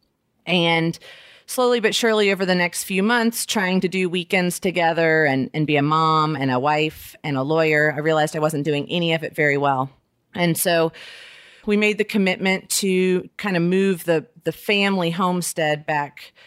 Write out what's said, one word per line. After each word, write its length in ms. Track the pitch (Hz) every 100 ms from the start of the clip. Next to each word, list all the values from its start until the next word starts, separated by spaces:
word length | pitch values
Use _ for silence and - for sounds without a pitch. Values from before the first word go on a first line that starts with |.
| _ _ _ _
And 540 | - 180 170 165 165 165 - - - - -
slowly 340 | - 247 240
but 140 | 208
surely 360 | 208 233 220 202
over 140 | 190
the 100 | 190
next 300 | 180 175 -
few 180 | - 190
months, 440 | 202 240 226 233 -
trying 340 | 220 185 185
to 80 | 180
do 220 | 190 180
weekends 500 | 180 170 190 180 -
together 640 | 190 180 165 165 165 160
and, 240 | 151 135 131
and 120 | 156 151
be 100 | 147
a 60 |
mom 540 | 147 156 160 156 151 147
and 140 | 135
a 100 | 127
wife 560 | 143 151 156 - - -
and 140 | 147 139
a 40 |
lawyer, 480 | 135 160 160 151 151 143
I 40 |
realized 360 | 156 156 151 160
I 40 |
wasn't 240 | 151 156 147
doing 200 | 143 139
any 240 | 175 170
of 80 | 160
it 120 | 151
very 220 | - 147 143
well. 340 | 143 135 131 _ _ _ _
And 240 | - 175 160
so 340 | 185 170 160 - - - - - - - -
we 100 | 208
made 220 | 214 202
the 60 |
commitment 680 | 208 220 190 185 190 190 -
to 580 | - 196 185 185 180 - -
kind 180 | 208
of 80 | 180
move 420 | 170 185 196 175
the, 220 | - 165 - -
the 80 | -
family 580 | 160 - 202 196 196 170
homestead 760 | 170 185 180 170 - 156 151
back 480 | 151 151 143 - - _